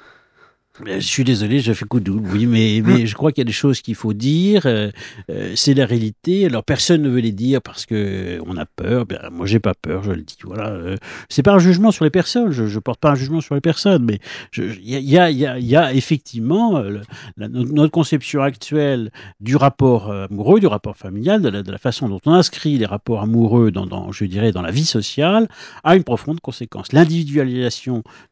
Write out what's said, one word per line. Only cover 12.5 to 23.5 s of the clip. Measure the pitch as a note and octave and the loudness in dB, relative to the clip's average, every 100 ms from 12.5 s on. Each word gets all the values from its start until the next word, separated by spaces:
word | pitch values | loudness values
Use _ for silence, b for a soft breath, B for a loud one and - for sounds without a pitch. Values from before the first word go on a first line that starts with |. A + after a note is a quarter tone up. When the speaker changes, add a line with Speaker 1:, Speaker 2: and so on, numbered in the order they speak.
Speaker 1:
je, | C3 A2 | 0 -2
je | G#2+ | -4
porte | - A#2 | -6 0
pas | D3+ | 2
un | C#3 | 2
jugement | C3+ D#3+ | 0 -4
sur | - C#3+ | -2 -2
les | |
personnes, | E3 D#3 G3+ F3+ | 0 0 2 2
mais | A#2+ - B B B | 2 -2 B B B
je, | - G2 | -8 -8
je, | G2+ | -8
il | G2+ | -8
y | C3+ | -6
a, | |
il | C3+ | 2
y | D#3+ | 4
a, | F3 | 4
il | C3+ | 2
y | C#3+ | -2
a, | B2+ | -4
il | A#2+ | 2
y | C#3+ | 4
a | D3+ | 4
effectivement, | C3 - D3+ - A#2 A2+ F3+ A#3 E3+ | 0 0 -2 -4 -6 -2 0 2 0
euh, | G2 | -2
le, | G#2 G#2+ B B - | -8 -12 B B -14
la, | G#2 | -8
no-, | B2 | -4
notre | B2 D3+ D3+ | -2 2 2
conception | E3+ D#3 D3+ - D3 | 2 0 -2 -2 -2
actuelle | C#3 B2 - D3+ C#3+ C3 G#2+ B B - | -2 -4 -6 -2 0 -2 -6 B B -12
du | G#2+ C#3+ | -2 4
rapport, | C#3 - C3 A#2+ G2+ | 4 4 4 4 0
euh, | G2+ F#2+ | -8 -8
amoureux, | G2+ G#2 G#3 | -4 4 4
du | F#3+ | 4
rapport | G#2 - G2+ | 0 -6 -12
familial, | G2 G2 C3 G#3+ | -12 -6 0 0
de | D3+ | 0
la, | G2+ | -2
de | F#2+ | -8
la | G2 | -6
façon | C3 - B2 | -6 -4 -6
dont | G2 C#3+ | -4 4
on | |
inscrit | F3 E3+ - D#3 C#3 | 4 4 -2 -2 -2
les | G#2 | -2
rapports | G#2 - A2 | -4 -4 -4
amoureux | G#2 A#2 A2+ | 0 2 4